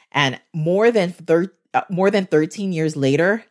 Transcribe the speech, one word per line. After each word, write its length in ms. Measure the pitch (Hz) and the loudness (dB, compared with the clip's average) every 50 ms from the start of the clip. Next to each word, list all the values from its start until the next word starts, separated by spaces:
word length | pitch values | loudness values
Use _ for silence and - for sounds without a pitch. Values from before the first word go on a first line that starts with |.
| _ _ | _ _
and 300 | - 143 143 131 123 - _ _ | -2 0 0 0 -2 -4 _ _
more 400 | - 160 151 170 180 202 226 240 | -8 -4 -2 0 2 2 2 2
than 200 | 233 208 175 180 | 2 2 0 -2
thir-, 400 | 175 - 165 - 160 170 190 190 _ _ _ _ - | -4 -6 -2 0 0 0 0 -2 _ _ _ _ -4
uh, 80 | 131 - - | -4 -4 -4
more 220 | 185 175 190 202 | -2 0 0 2
than 140 | 220 196 185 | 2 0 0
thirteen 460 | - - 151 156 170 - 208 196 190 | 0 0 0 0 0 -4 -6 -6 -4
years 220 | 175 160 160 156 160 | -4 -2 -2 -4 -2
later, 500 | 143 139 135 139 151 165 196 214 220 - _ | -2 0 0 2 2 2 0 0 -2 -6 _